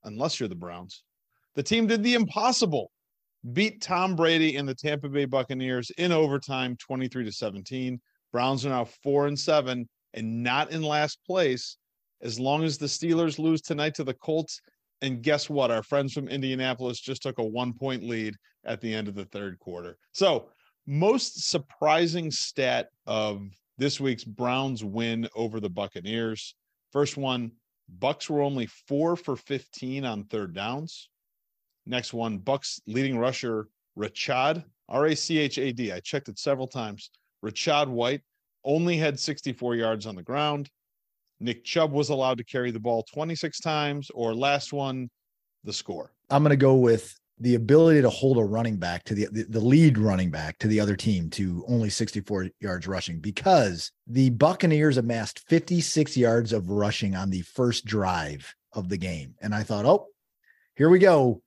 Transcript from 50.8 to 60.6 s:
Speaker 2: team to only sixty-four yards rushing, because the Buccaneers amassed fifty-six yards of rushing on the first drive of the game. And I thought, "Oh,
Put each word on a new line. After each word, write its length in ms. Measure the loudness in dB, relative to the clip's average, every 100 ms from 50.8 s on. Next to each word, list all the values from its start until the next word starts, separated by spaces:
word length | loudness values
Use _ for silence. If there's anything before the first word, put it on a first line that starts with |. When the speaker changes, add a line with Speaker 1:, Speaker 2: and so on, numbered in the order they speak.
| 4 2
Speaker 2:
team 340 | 2 0 0
to 340 | -4 -4 -4 0
only 220 | 0 0
sixty-four 580 | -2 -4 -4 -4 -4 -4 _
yards 260 | -6 -6 -4
rushing, 320 | -6 -6 -6
because 720 | -6 -2 4 6 6 -2 -10 _ -4
the 220 | 2 2
Buccaneers 640 | 6 4 4 2 4 4 4
amassed 440 | 0 -2 -4 -10 _
fifty-six 680 | 2 4 0 0 0 0 4
yards 380 | 4 4 2
of 160 | -2 0
rushing 440 | 0 0 0 -2
on 160 | -2 -2
the 120 | -4
first 420 | -6 0 0 0
drive 720 | -2 -2 0 0 -4 -10 -14 -20 _
of 160 | -8 -6
the 100 | -4
game. 380 | -4 -6 -10 -10
And 120 | -4
I 100 | -4
thought, 220 | -2 0 4
"Oh, 220 | 4 2 _ _ _ _ _